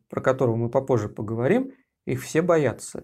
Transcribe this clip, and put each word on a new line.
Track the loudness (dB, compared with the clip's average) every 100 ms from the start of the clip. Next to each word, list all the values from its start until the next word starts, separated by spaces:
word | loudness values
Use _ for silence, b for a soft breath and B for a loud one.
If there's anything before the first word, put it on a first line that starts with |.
| -10
про | -2
которого | 0 2 2 0
мы | 0
попозже | 0 2 0 0
поговорим, | -6 -6 -2 2 2 0 B B _ -6
их | -6
все | -2 0
боятся. | 4 4 2 -2 -10 -14